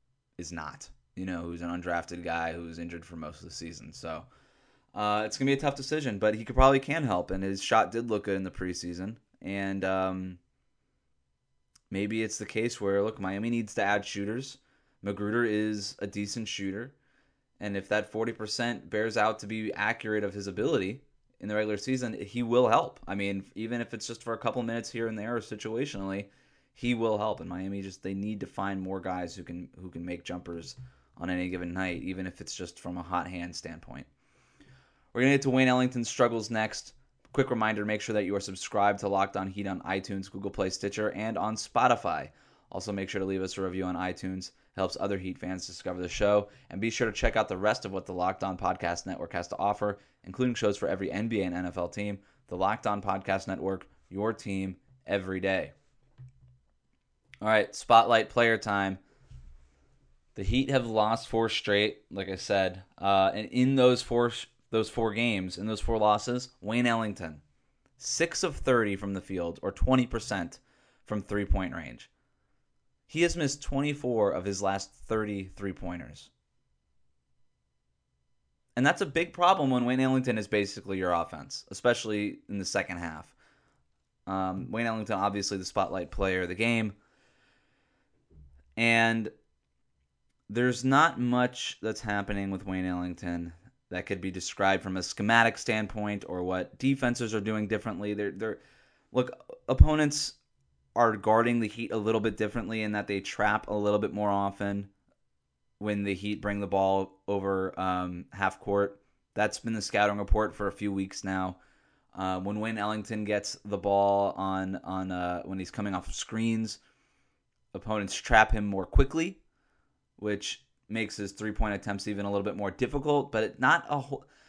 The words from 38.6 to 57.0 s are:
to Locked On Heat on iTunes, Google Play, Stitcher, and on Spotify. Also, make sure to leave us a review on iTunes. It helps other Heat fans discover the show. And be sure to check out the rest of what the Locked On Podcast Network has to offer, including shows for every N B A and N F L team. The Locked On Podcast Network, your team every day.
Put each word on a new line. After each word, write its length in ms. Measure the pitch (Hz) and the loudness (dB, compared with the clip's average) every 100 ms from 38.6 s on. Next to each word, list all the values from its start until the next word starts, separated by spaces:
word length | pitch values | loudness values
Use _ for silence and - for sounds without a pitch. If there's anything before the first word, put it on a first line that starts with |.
| - 107 101 101 | -4 2 4 4
to 100 | 101 | 2
Locked 280 | 98 98 98 | 2 2 0
On 100 | 95 | -6
Heat 220 | 98 98 | -6 -6
on 120 | 92 | -6
iTunes, 460 | - 98 98 98 95 | -2 -4 -4 -8 -8
Google 220 | 98 98 | -8 -6
Play, 200 | 101 95 | -2 -2
Stitcher, 420 | - 101 110 107 | -2 -4 -2 -2
and 260 | 98 110 110 | -2 -4 -2
on 160 | 107 | -4
Spotify. 760 | 110 - 120 123 117 92 78 67 - _ _ - | -4 -4 4 4 4 0 -4 -6 -14 _ _ -12
Also, 180 | 95 107 | -8 -4
make 180 | 101 95 | -4 -2
sure 120 | 98 | -2
to 40 | |
leave 180 | 95 95 | 0 0
us 140 | 92 - | -2 -4
a 60 | |
review 220 | 95 92 | -4 -2
on 100 | 92 | -2
iTunes. 540 | 87 92 87 92 92 - | -2 -4 -4 -6 -6 -8
It 320 | _ _ - | _ _ -2
helps 180 | 92 - | -2 0
other 180 | 101 98 | -2 -2
Heat 200 | 92 90 | -4 -8
fans 280 | 87 92 90 | -6 -6 -8
discover 360 | 90 92 90 | -10 -8 -6
the 60 | 90 | -4
show. 400 | - 104 104 101 - - | 2 4 4 2 -8 -14
And 120 | 98 | -4
be 100 | 113 | -2
sure 160 | - 113 | 0 0
to 60 | |
check 240 | - 113 110 | 2 2 2
out 120 | 104 | 0
the 80 | 92 | 2
rest 280 | 104 - | 2 2
of 80 | 98 | -2
what 140 | 95 92 | -8 -6
the 60 | |
Locked 320 | 90 90 95 | -2 -2 0
On 140 | 95 90 | -4 -2
Podcast 480 | 90 90 87 85 92 | 0 0 -2 -4 -6
Network 260 | 90 85 | -8 -6
has 160 | 90 87 | -6 -6
to 80 | - | 0
offer, 420 | 101 104 104 101 _ _ | 0 2 0 -2 _ _
including 300 | - 95 127 | -10 -2 0
shows 220 | 117 107 98 | 2 0 0
for 100 | 90 | -2
every 240 | 92 95 | -2 -2
N 180 | 95 113 | -2 -2
B 120 | 110 | 0
A 40 | |
and 100 | 90 | 0
N 100 | 87 | -2
F 140 | 90 90 | -4 -4
L 100 | 87 | -4
team. 300 | - 101 98 _ _ - | -4 -6 -6 _ _ -10
The 80 | 90 | -2
Locked 300 | 95 113 110 | 0 0 -2
On 140 | 101 | -2
Podcast 480 | 98 95 95 95 - | -2 -4 0 -2 -2
Network, 400 | 92 95 95 - _ - | -4 -4 -4 -8 _ -10
your 240 | 95 110 | -4 -2
team 420 | 110 101 95 95 92 _ _ - | -2 -4 -4 -4 -8 _ _ -2
every 340 | 98 92 95 | -2 0 -2
day. 320 | 95 92 73 - _ _ _ - - - - _ _ _ _ _ | 0 0 -2 -10 _ _ _ -20 -20 -20 -20 _ _ _ _ _